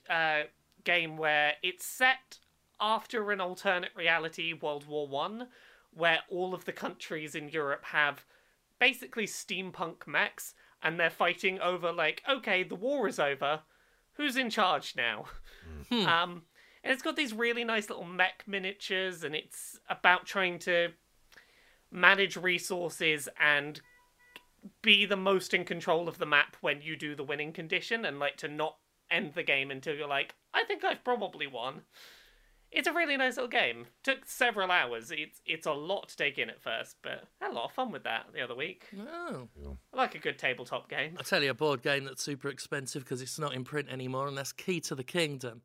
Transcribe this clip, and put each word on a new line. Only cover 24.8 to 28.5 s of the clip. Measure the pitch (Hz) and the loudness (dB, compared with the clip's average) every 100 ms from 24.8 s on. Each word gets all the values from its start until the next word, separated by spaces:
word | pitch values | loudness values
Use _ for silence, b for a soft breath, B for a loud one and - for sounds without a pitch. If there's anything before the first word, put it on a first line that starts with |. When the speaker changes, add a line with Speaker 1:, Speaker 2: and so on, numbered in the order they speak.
Speaker 1:
be | 220 208 | 6 6
the | 202 202 | 6 2
most | 190 190 180 | 4 2 2
in | 185 | -2
control | 175 170 175 165 170 | 0 -4 2 2 2
of | 165 | -4
the | 160 | 4
map | 143 143 - | 6 4 0
when | 170 143 | -2 -2
you | 151 151 | -4 -8
do | 151 147 | -6 -6
the | |
winning | 139 147 151 | -4 -4 -4
condition, | 160 165 180 - 233 | -8 -2 -2 -2 -2
and, | 202 143 | -2 -2
like, | 143 - | -4 -4
to | |
not | 156 | -8